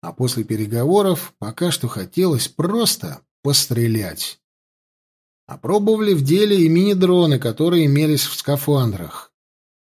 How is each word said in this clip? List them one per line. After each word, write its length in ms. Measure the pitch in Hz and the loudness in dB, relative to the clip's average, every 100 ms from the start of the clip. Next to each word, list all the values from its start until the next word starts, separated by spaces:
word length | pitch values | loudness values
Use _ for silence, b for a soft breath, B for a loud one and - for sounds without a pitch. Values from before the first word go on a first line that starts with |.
А 120 | - | -14
после 300 | - 127 - | -4 -4 -2
переговоров 880 | 107 110 107 117 139 202 190 170 - - | -4 -4 -2 -2 2 2 2 0 -4 -12
пока 320 | 101 - 175 | -12 -4 -4
что 160 | - 120 | -2 -4
хотелось 600 | - 92 - 185 131 - | -6 -6 0 0 0 -2
просто 720 | - 175 226 220 - 170 139 _ _ | -4 -2 0 -2 -4 -8 -14 _ _
пострелять. 960 | 139 139 - 120 117 110 95 78 - - _ _ _ _ _ _ _ _ _ _ - | -2 0 0 0 0 -2 -4 -8 -12 -12 _ _ _ _ _ _ _ _ _ _ -20
Опробовали 640 | 143 - 208 208 220 208 | -12 -2 0 2 2 2
в 100 | 175 | 2
деле 380 | 135 180 208 196 | 2 2 4 4
и 80 | 160 | 4
мини-дроны, 680 | 165 202 190 185 180 165 135 | 4 2 2 4 4 4 2
которые 460 | 120 113 165 175 151 | -2 -2 0 2 4
имелись 400 | 139 156 143 - | 2 2 0 -2
в 100 | - | -6
скафандрах. 960 | - 143 147 143 120 95 82 - - _ _ _ _ _ | -4 -4 0 0 0 -4 -10 -14 -18 _ _ _ _ _